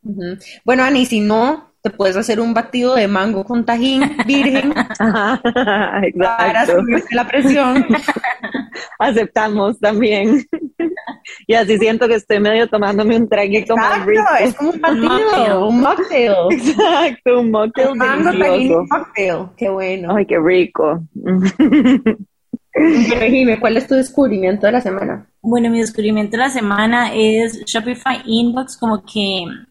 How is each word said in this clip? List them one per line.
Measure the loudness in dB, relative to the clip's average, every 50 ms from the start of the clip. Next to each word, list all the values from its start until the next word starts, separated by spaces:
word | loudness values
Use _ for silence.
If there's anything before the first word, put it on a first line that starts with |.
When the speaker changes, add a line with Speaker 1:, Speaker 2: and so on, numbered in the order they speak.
| _
Speaker 1:
Ujú. | -12 -12 -10 -10 -10 -10 -12 -16 -20 -20 -8 _
Bueno, | 0 2 2 2
Ani, | 2 2 0 0
si | 0 0 0
no, | 0 2 2 2 2 0 -2 -4 -8 _ _ _
te | _ -10
puedes | -6 -2 -2 0 0
hacer | -2 -2 -2 -2 -2
un | 0 0 0
batido | -2 -2 -2 -4 -2 0 2 2
de | 2 2
mango | 2 0 0 0 0 -2 -4 -4
con | -4 -4 -2 -2
tajín | -2 -2 0 0 0 2 2 0 0 -2 -4 -2
virgen | 0 0 2 2 2 0 0 0 0 -2
Speaker 2:
<laughs> | -2 -4 -6 -4 -2
Ajá, | -2 0 0 0 0 0 -2 -2 -2
Speaker 1:
para | -2 0 0 0 0 0 0 -2 -2 -2 -2 -2
Speaker 2:
exacto. | -2 0 0 0 0 0 0 0 0 2 0 2 4 2 2
Speaker 1:
subirte | 2 2 -2 -2 -2 -2 -2
la | -2 -2
presión. | 0 0 0 2 2 2 2 2 2 2 2 2 2 0 -2 0 -4 -6 -4 -4 -6 -8 -8 -12
Speaker 2:
<laughs> | -10 -10 -10 -12 -12 -14 -18 -16 -18 -6 -2
Aceptamos | -2 0 2 0 -2 0 _ -2 -2 0 0 0 0 -2 -2 0
también. | 0 0 2 2 2 2 2 2 2 2 2 2 0 _
<laughs> | -10 -10 -10 -12 _ _ -6 -6 -6 -8 -12 -16 -16 -16 _ -20 -20 -18 _
Y | 0 2
así | 2 2 2 2
siento | 2 2 0 2 2 2
que | 2 0
estoy | 0 0 _ 0 0
medio | 2 2 2 2 0
tomándome | 0 0 -2 0 0 0 0 0 2 2
un | 2 2 2
traguito | 0 0 0 0 0 -2 0 0 0
más | 0 2 0 0 -2 0
Speaker 1:
Exacto, | 0
Speaker 2:
rico. | 2 2 2 4 2 2
Speaker 1:
es | 2 0 -2
como | -2 -4 -4
un | -2
Speaker 3:
Un | 0 0 0 0 2
mocktail. | 0 0 0 2 2 2
Speaker 1:
batido, | 2 2 2 2 2 0 0
un | 2 2 2
mocktail. | 2 2 2 0 -2 -2 0 2 2 4 4 2
Speaker 2:
<laughs> | 2 2
Exacto, | 0 2 0 -2 2 2 2 2 4 2 0 0 -2 -2 _ 2 2 2
un | 2 2
mocktail | 0 0 0 -2 0 0 0 0
Speaker 1:
Un | 0
mango | 0 0 0 0 0 0 0
Speaker 2:
delicioso. | 0 2 2 2
Speaker 1:
tahini | 2 2 2 2 2 0 0 0
mocktail, | -2 -4 -4 -6 -6 -4 -2 -2 -2 -4 -6 -10 -8
qué | _ -4 -4
bueno. | -4 -4 -4 -4 -6 -6 -4 -2 -2
Speaker 2:
Ay, | -2 0
qué | 0 0 0
rico. | 2 2 2 2 0 0 _ -2 -2 -2 -2 -4 -8 -12 _
<laughs> | -10 -4 -2 0 2 0 0 2 2 2 4 4 4 4 4 2 2 2 -2 -2 -2 -8 _ _ _ _ _ -16 -16 _ _
Speaker 1:
Pero, | -2 0 2 2 4 2 2 2 0 0 2 2
Jime, | 2 4 4 2 2 2
¿cuál | 0 0 0
es | 0 0
tu | 2 0
descubrimiento | 0 0 0 0 0 2 2 2 0 0 -2 -2 0 0
de | 0
la | 0 0
semana? | -2 -2 -6 -4 -6 -8 -8 -10 -12 _ _ _
Speaker 3:
Bueno, | -4 -2 0 0 2 0
mi | 0 0
descubrimiento | -2 -2 -4 -4 -2 0 0 0 -2 -2 -2
de | -2 -2
la | -2
semana | -2 -2 -2 -2 0 0 0 0 2 0 0 -2 0
es | 0 2 2 2 2 0 -2 -4 -10 -12
Shopify | -6 -6 -4 -4 -4 -8 -6 -4 -6 -6 -6 -4
Inbox, | -2 0 0 0 0 -2 -2 -6 -8 -10
como | -6 -4 -2 -2 -4 -6
que | -8 -6 -4 -4 -2 -4 -4 -6 -10 -12 -16 -18 _